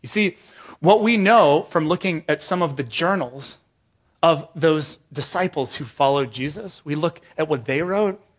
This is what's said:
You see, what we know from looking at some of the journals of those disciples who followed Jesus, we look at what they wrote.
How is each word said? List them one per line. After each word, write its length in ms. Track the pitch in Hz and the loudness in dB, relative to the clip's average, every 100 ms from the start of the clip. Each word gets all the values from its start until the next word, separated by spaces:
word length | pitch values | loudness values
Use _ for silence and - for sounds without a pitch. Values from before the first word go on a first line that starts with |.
You 80 | 123 | -6
see, 280 | 208 202 - _ - - - | -2 -2 -4 _ -20 -20 -2
what 220 | 156 214 | 4 4
we 160 | 220 233 | 4 2
know 460 | 190 233 156 143 | 6 6 6 4
from 240 | - 170 156 | 2 -2 0
looking 360 | 180 190 160 - | -2 -2 -4 -4
at 140 | 147 | -4
some 200 | - 180 | -2 -2
of 160 | 170 139 | -2 -4
the 60 | |
journals 760 | 120 - 170 196 127 131 139 - _ _ _ _ _ _ | -8 -2 -2 0 -4 -10 -16 -18 _ _ _ _ _ _
of 240 | 165 151 147 165 | 2 2 -2 -2
those 420 | 160 156 147 - _ | 0 0 -2 -14 _
disciples 640 | 143 - 180 185 - 127 - | -10 -6 -4 -4 -4 -6 -8
who 100 | 127 | -14
followed 460 | - 139 139 131 | 0 2 2 -2
Jesus, 520 | 110 135 160 202 - - | -6 -8 -8 -14 -16 -8
we 100 | 147 | -2
look 260 | 165 - _ - | -2 -4 _ -6
at 100 | 156 | -2
what 180 | 143 113 | -2 -2
they 160 | 135 | -4
wrote. 400 | 175 196 214 190 _ | -2 -2 -2 -4 _